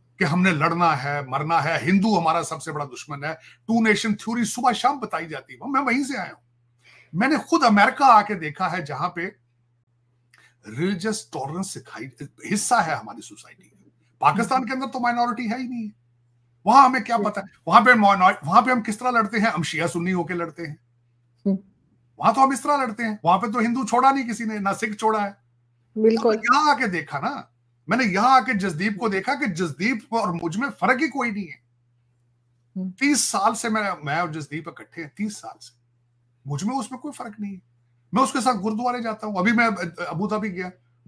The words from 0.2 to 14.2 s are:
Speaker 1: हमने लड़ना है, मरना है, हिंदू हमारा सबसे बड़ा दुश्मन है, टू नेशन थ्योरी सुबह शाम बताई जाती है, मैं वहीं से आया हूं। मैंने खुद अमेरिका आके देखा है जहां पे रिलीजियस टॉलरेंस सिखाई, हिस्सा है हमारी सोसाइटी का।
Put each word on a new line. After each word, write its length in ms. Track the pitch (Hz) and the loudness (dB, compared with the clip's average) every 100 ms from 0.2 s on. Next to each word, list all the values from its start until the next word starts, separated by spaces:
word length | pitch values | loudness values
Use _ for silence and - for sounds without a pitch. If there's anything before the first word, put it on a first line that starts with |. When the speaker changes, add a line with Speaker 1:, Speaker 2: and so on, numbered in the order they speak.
| 175 | 0
Speaker 1:
हमने 260 | 175 185 | 2 2
लड़ना 420 | 160 165 165 170 | 2 0 2 2
है, 360 | 143 139 143 135 | 2 -2 -6 -4
मरना 300 | 135 151 165 | -6 0 0
है, 260 | 147 160 143 | 0 -2 2
हिंदू 320 | 190 220 196 | 2 4 2
हमारा 260 | 165 170 | 2 0
सबसे 280 | 151 156 160 | -2 -8 -8
बड़ा 140 | 147 143 | -8 -10
दुश्मन 380 | 123 - 143 | -12 -14 -10
है, 100 | 143 - - - - | -8 -10 -16 -20 -2
टू 160 | 226 | 2
नेशन 300 | 220 208 226 | 4 2 0
थ्योरी 320 | 208 - 233 214 | -4 -4 -4 -4
सुबह 260 | - 247 | 0 0
शाम 280 | 226 247 285 | 2 0 0
बताई 280 | 226 160 165 | -6 -8 -8
जाती 260 | 143 - | -12 -14
है, 180 | 127 226 | -14 -4
मैं 100 | 269 | -2
वहीं 220 | 269 247 | 0 0
से 140 | 269 254 | -2 -6
आया 140 | 165 | -8
हूं। 180 | - _ _ _ _ _ _ _ 160 | -12 _ _ _ _ _ _ _ -2
मैंने 220 | 254 294 | 0 0
खुद 260 | - 320 | 2 2
अमेरिका 420 | 247 208 214 247 269 | 4 6 4 6 8
आके 300 | 220 208 196 | 8 6 -4
देखा 320 | 151 147 185 | -6 -4 -4
है 180 | 175 147 | -4 -6
जहां 240 | 135 170 | -6 -6
पे 260 | 170 180 - _ _ _ _ _ _ _ _ _ _ _ _ - | -6 -10 -10 _ _ _ _ _ _ _ _ _ _ _ _ -14
रिलीजियस 640 | 113 180 196 208 214 - | -4 -4 -2 -4 -6 -8
टॉलरेंस 400 | 151 135 170 190 | -10 -8 -8 -8
सिखाई, 360 | - - - 131 - 143 _ - | -10 -14 -14 -14 -14 -18 _ -4
हिस्सा 340 | 202 - 175 | -2 2 2
है 160 | 165 151 | 2 -4
हमारी 260 | 110 - | -8 -16
सोसाइटी 420 | - - - - | -18 -20 -20 -20
का। 280 | _ _ _ _ _ _ | _ _ _ _ _ _